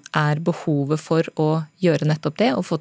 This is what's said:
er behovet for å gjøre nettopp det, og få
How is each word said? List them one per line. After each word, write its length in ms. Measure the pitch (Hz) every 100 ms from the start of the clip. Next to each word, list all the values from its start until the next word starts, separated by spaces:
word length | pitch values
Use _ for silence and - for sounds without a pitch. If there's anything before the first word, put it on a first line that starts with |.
| -
er 300 | 156 147 151
behovet 560 | 170 - - 147 139 156
for 240 | - 165 160 -
å 240 | 156 160 156 -
gjøre 240 | 180 147
nettopp 320 | 151 156 151 -
det, 140 | 233
og 140 | 247 180
få 80 | 165